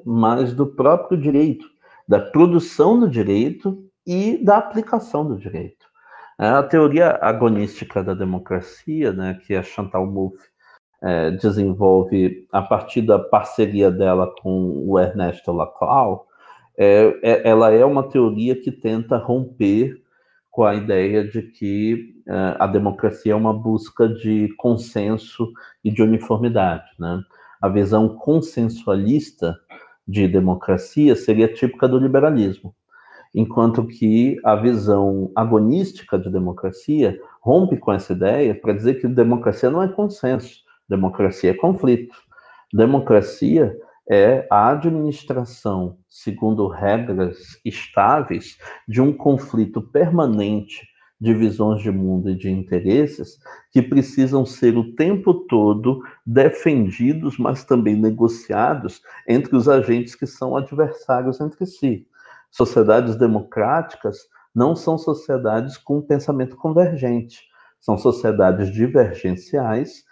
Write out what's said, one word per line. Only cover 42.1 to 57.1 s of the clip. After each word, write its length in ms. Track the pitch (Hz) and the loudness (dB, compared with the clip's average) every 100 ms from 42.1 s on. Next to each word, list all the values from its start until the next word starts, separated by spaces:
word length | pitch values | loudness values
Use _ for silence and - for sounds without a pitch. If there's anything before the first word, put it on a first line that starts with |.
| - _ _ _ _ _ | -18 _ _ _ _ _
Democracia 1040 | 101 117 139 135 107 101 - - 165 117 - - _ - | 2 2 2 4 2 2 -4 0 2 2 -2 -18 _ -2
é 380 | 104 104 131 - | 4 4 2 2
a 200 | 104 113 | 2 2
administração, 1300 | 147 165 160 151 143 - 127 120 - 110 95 90 - _ | 2 -2 -2 -4 -6 -8 -8 -8 -8 -6 -4 -6 -10 _
segundo 600 | - - 95 110 107 98 | -14 -12 -4 -2 0 -2
regras 920 | - 101 113 120 92 90 - - - | -2 -2 -2 -2 -4 -4 -6 -20 -14
estáveis, 920 | - - - - 101 147 131 85 - - - - - | -12 -12 -4 0 2 2 -2 -8 -10 -20 -20 -20 -6
de 140 | 113 | 0
um 100 | 139 | 0
conflito 720 | 143 147 139 - 113 104 113 | 2 0 0 -2 -2 -2 -4
permanente 1080 | - 143 165 170 143 107 101 107 101 - - _ _ _ | -4 0 2 2 0 0 -2 -4 -6 -16 -20 _ _ _
de 140 | 110 | -2
visões 480 | 110 110 104 107 107 | 2 0 0 0 0
de 100 | 104 | -2
mundo 380 | 95 92 92 98 | -4 -2 -2 -4
e 60 | |
de 160 | 92 92 | -6 -4
interesses 880 | 95 92 90 95 123 147 - - _ - - _ | -6 -4 -4 0 0 0 -6 -16 _ -20 -20 _
que 80 | 131 | 0
precisam 640 | 123 139 135 - 131 139 | 2 0 0 0 0 0
ser 320 | 127 - 120 117 | -2 0 2 2
o 180 | 117 | -2
tempo 380 | - 165 196 190 | -2 -2 0 0
todo 720 | 175 - 117 107 107 120 131 - - 113 | 0 0 2 2 2 -2 -4 -8 -16 -2
defendidos, 1120 | 120 139 - 170 139 98 95 123 | 2 2 2 0 0 0 0 -2